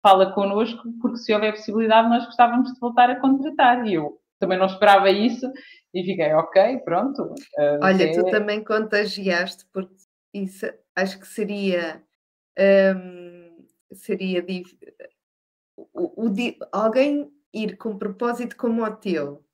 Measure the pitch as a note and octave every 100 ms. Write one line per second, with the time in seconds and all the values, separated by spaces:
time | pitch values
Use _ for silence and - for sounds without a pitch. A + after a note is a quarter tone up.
0 | G#3 F#3+ F#3+ G3+ G3 G3+ A#3 - A#3 -
1 | A#3 - - G#3 G#3+ G#3 - G#3 A3 A3
2 | A#3 A#3+ - - A#3+ A#3+ B3 - A#3+ A#3+
3 | B3 C4 C4+ C4+ C#4+ D#4 B3+ B3 A3+ E3+
4 | D3 - _ _ F#3 F#3 F#3+ F#3+ G#3 G3
5 | G3 G3 A#3 A3+ B3+ - - - _ F3+
6 | F3 E3 D#3 D#3 D#3+ F#3+ G#3+ C4 - E3+
7 | B3+ C#4 E3 - - D3 D3 D3 F#3+ F#3+
8 | D#3+ E3+ F#3 G#3 G#3 G#3+ A3 G#3+ G#3+ G#3
9 | G#3 G3+ F#3+ F3 F#3 - _ F#3+ F#3 _
10 | _ _ _ G3+ F#3+ - - - _ -
11 | F#3+ - - - G3 G3+ G3 F3 E3 D#3+
12 | _ _ _ _ _ - G3 G3 F#3+ F#3+
13 | F3+ F3+ F3 F3 E3+ E3+ _ _ _ F#3+
14 | - F#3+ F#3+ F3+ F3 F#3 F3+ _ - _
15 | - _ _ _ _ _ _ - - -
16 | F3 - A3+ G3 A#3+ - - G3 A3 A#3+
17 | C#4+ D4 C#4+ _ _ A3 G#3+ F#3 A3+ G3
18 | G3+ G3 A#3+ A#3+ A#3+ - A#3 A3+ A3 G#3
19 | G#3 D#3+ C#3+ C#3+ _